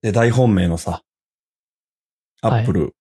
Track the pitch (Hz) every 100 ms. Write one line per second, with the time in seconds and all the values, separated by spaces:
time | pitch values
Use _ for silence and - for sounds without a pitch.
0 | 113 107 117 120 123 98 87 82 - 85
1 | _ _ _ _ _ _ _ _ _ _
2 | _ _ _ _ 113 120 117 92 76 _